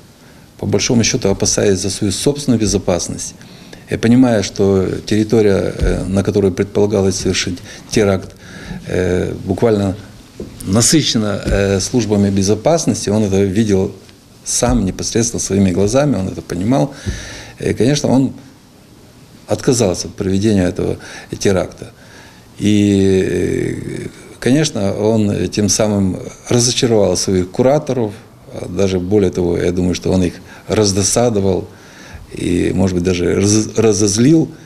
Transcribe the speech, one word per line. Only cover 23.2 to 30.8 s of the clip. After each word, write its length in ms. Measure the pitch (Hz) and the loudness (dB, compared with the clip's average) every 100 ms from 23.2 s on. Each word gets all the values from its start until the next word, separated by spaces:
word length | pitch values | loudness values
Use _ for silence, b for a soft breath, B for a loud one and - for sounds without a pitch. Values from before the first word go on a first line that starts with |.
| - | 0
э, 840 | 90 90 87 80 80 - - - - - - | -2 -2 -2 -4 -6 -10 -12 -12 -16 -20 -6
конечно, 540 | 120 143 151 110 98 | 0 2 2 -2 -2
он 540 | 101 107 110 104 98 92 | 0 2 2 2 0 -2
тем 220 | - 101 | 0 0
самым 480 | - 107 101 95 87 - - - | 0 0 2 0 -2 -8 -16 -2
разочаровал 640 | 120 123 120 123 110 95 90 | 0 0 0 2 4 4 2
своих 360 | - 92 90 | 0 0 0
кураторов, 600 | - 127 151 151 127 107 98 - - - - 85 | 0 2 2 0 -4 -4 -6 -18 -20 -18 -14 -8
даже 320 | 90 98 92 | -2 0 0
более 320 | 90 107 92 | 2 2 2
того, 260 | 90 87 85 | 2 0 0
я 140 | 87 | 0
думаю, 240 | 90 90 82 | 0 0 0
что 160 | 85 | 0
он 120 | 92 | 0
их 100 | 87 - B B - | 0 -4 B B -2
раздосадовал – 1000 | 98 | 0